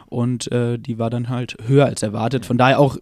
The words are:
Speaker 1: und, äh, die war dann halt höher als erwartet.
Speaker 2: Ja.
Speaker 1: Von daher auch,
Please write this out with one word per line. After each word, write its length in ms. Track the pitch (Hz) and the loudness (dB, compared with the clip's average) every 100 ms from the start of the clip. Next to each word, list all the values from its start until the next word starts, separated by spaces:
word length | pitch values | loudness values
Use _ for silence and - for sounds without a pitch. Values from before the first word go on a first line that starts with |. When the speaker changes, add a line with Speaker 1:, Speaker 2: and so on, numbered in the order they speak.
| _ | _
Speaker 1:
und, 460 | 123 120 120 - | -4 -2 -2 -4
äh, 260 | 123 120 120 | -2 -2 -4
die 200 | 117 110 | -6 -4
war 100 | 113 | -4
dann 180 | 120 120 | -4 -4
halt 260 | 123 120 - 113 | -6 -6 -8 2
höher 200 | 135 135 | 4 4
als 160 | - | 2
erwartet. 400 | 110 110 113 131 | -6 -4 -2 -2
Speaker 2:
Ja. 20 | - | -2
Speaker 1:
Von 120 | 120 | 2
daher 200 | 127 131 | 4 6
auch, 200 | 143 123 | 2 0